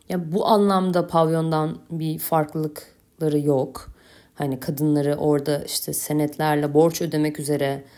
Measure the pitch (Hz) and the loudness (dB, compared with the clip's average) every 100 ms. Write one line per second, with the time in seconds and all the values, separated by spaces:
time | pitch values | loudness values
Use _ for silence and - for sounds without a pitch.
0 | - 180 160 190 - 214 202 190 185 180 | -8 -6 -2 0 4 4 4 2 2 0
1 | 170 165 160 165 160 156 156 - - 165 | 2 2 4 2 0 0 -2 -4 -10 -6
2 | 160 156 - 160 151 160 156 151 - _ | -4 -4 0 0 0 -2 -6 -8 -18 _
3 | _ - 156 147 147 131 - - - - | _ -4 0 2 2 2 0 -8 -16 -20
4 | - - _ - 143 127 - 139 151 147 | -20 -20 _ -6 -6 -4 -4 0 2 2
5 | 143 147 151 147 147 143 - - - 147 | 2 0 2 2 0 -4 -4 -6 -6 -6
6 | - 151 147 151 156 147 147 147 165 165 | -2 0 0 0 0 0 2 4 4 2
7 | 170 151 151 151 143 143 139 139 - | -2 0 -2 -2 -4 -2 -2 -4 -10